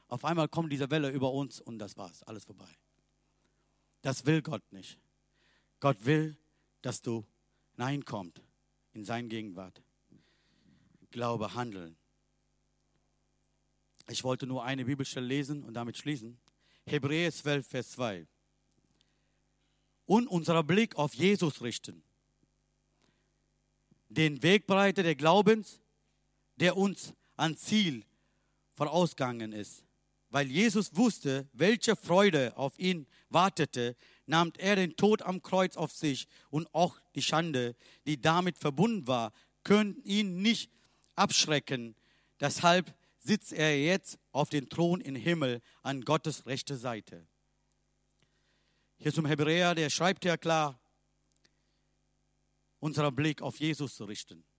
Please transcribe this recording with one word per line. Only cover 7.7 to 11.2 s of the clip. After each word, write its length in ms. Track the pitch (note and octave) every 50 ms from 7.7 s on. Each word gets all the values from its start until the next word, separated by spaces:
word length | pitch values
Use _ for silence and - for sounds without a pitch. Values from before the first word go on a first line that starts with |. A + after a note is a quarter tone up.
| _
hineinkommst 640 | - A#2+ C3 C#3 C#3+ B2 - - G#2 F#2+ F2 - - - _ _ _ _ _ _ _ _ _ -
in 100 | G#2+ G#2
seine 240 | F#2 A#2 A#2 A#2+ A#2
Gegenwart. 520 | A2 A2+ A2 G#2+ F2+ F2 F#2+ F2+ - - _ _ _ _ _ _ _ - _ _ _ _ _ _ _ _ _ _ _ _ _ _ _ _ _ _ -
Glaube, 420 | B2